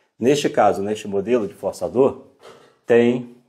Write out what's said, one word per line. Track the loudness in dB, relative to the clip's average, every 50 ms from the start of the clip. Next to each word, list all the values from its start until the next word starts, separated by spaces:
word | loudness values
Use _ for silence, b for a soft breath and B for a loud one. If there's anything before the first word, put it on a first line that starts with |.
| _ _ _ -2
Neste | 0 2 2 2 0 -2
caso, | 0 2 2 2 2 0
neste | -2 -4 -6 -6 -6 -6
modelo | -4 -4 -2 0 0 -2 -2 -4
de | -8
forçador, | -8 -8 -8 -6 -6 -6 -2 0 2 2 2 0 -4 -14 _ _ B B B B B B B B B _
tem | 2 4 4 4 2 0 -2 -6 -12 -18 _ _